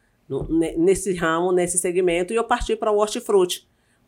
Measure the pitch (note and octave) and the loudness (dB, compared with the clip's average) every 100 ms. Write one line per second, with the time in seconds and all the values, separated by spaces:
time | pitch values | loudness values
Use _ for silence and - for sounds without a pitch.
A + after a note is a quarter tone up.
0 | _ _ - C#3 D3 D#3+ D#3+ E3+ F3+ F#3 | _ _ -8 -6 -2 0 0 2 2 2
1 | G#3 F3 E3 E3 F3+ F3+ F3 F3+ F#3 F3 | -2 -2 0 0 2 2 0 -2 -2 0
2 | F3+ E3+ F3+ A#3 A3+ A#3+ - A3 A3 G#3 | 0 0 -2 -2 -2 -2 -2 -2 0 2
3 | G#3 B3 A3+ G3+ F3+ - - _ _ _ | 0 -2 2 2 2 -2 -12 _ _ _